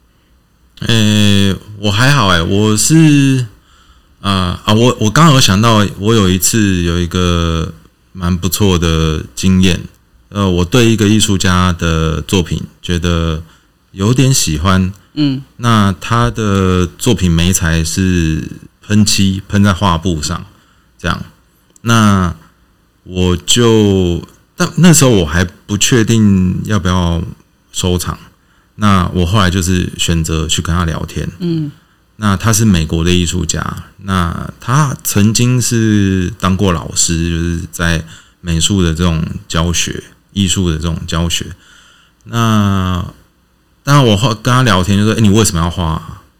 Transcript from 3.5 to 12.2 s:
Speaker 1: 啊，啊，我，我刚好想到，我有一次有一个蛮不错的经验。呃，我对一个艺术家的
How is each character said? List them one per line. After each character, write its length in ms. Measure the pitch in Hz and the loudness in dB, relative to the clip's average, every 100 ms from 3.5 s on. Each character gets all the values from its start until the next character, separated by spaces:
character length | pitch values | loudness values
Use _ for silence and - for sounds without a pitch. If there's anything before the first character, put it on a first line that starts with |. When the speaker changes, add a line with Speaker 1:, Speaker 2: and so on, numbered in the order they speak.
| - _ _ _ _ _ _ | -10 _ _ _ _ _ _
Speaker 1:
啊， 400 | 101 98 90 87 - | -4 -2 -2 -4 0
啊， 80 | |
我， 220 | 107 123 - | 2 2 2
我 100 | 107 | 0
刚 160 | 120 165 | 4 4
好 140 | 120 | 4
想 200 | 101 95 | 4 2
到， 240 | 117 107 101 - | 2 2 0 -2
我 160 | 104 | 0
有 160 | 117 92 | 2 2
一 80 | 92 | 2
次 460 | - 117 101 90 | 0 0 0 0
有 160 | 85 85 | -2 -2
一 80 | 87 | -2
个 680 | 90 87 85 82 82 82 - - _ _ | -2 0 0 -2 -2 -6 -10 -20 _ _
蛮 240 | 92 87 90 | -8 -4 -2
不 120 | 92 | -2
错 300 | - 101 87 | 0 2 2
的 460 | 85 80 80 78 - - | 2 0 0 -2 -8 -4
经 280 | 95 92 | 0 2
验。 180 | 92 85 - - _ _ _ | 2 0 -4 -18 _ _ _
呃， 180 | 101 98 | -4 -2
我 160 | 87 | 0
对 280 | 87 127 113 | 0 2 2
一 40 | 113 | 4
个 120 | 104 | 2
艺 120 | 107 | 2
术 160 | 95 95 | 2 0
家 380 | 95 90 90 | 0 2 2
的 480 | 85 85 80 80 78 | 0 -2 -2 -2 -4